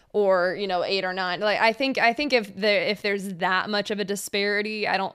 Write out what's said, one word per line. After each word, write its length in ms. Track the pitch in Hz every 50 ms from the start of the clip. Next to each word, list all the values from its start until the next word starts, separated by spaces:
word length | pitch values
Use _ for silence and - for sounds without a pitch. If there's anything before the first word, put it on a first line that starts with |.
| _ _ -
or, 420 | 208 208 190 190 180 175 185 170
you 120 | 160 202 190
know, 160 | 180 175 -
eight 200 | - 196 190 190
or 80 | 185 180
nine. 280 | 190 185 180 180 165
Like, 180 | 202 214 196 -
I 140 | 208 226 214
think, 260 | - 277 269 254 214
I 140 | - 233 233
think 200 | - 294 285 247
if 220 | 247 214 202 196
there, 280 | 190 196 220 208 190 170
if 200 | 180 208 - -
there's 320 | 208 196 202 185 202 190
that 340 | 165 185 180 185 185 - 202
much 220 | 208 202 202 -
of 80 | 214 202
a 60 | 208
disparity, 840 | 180 202 196 - - - 202 202 202 208 208 208 214 214 214 202
I 100 | - -
don't, 160 | 190 196 185 -